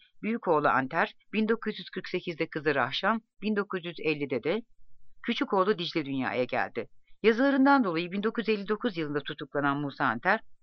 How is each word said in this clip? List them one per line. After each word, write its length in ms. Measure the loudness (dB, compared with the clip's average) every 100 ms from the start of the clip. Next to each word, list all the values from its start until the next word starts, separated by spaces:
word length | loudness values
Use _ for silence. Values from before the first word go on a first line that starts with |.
| _ -10
büyük 260 | -4 -2 2
oğlu 200 | 4 4
Anter, 460 | 2 0 0 -2 -4 _
bin 160 | -2 0
dokuz 300 | 0 -2 -8
yüz 120 | -8
kırk 180 | -8 -6
sekizde 400 | -6 -6 -4 -4
kızı 260 | -2 0
Rahşan, 480 | 2 0 0 0 0 -4 -8
bin 140 | -2 -2
dokuz 280 | -2 -4
yüz 160 | -6 -4
ellide 420 | -2 0 0 -2
de 200 | 0 -2 -4 -16 -16 -14 -14 -10
küçük 300 | -6 -4 0
oğlu 260 | 2 2 2
Dicle 260 | -2 -4
dünyaya 400 | -2 -2 -2 0
geldi. 440 | 0 0 -2 -4 -8 -10 -20 0
Yazılarından 640 | 2 4 4 6 6 6
dolayı 280 | 4 0 -2
bin 100 | -2
dokuz 260 | -2 -2 0
yüz 100 | 0
elli 100 | 0
dokuz 280 | -2 -2 -2
yılında 240 | -2 -2
tutuklanan 600 | -4 -8 -6 0 0 0
Musa 240 | -2 -2
Anter, 360 | 0 0 2 0 -2 -20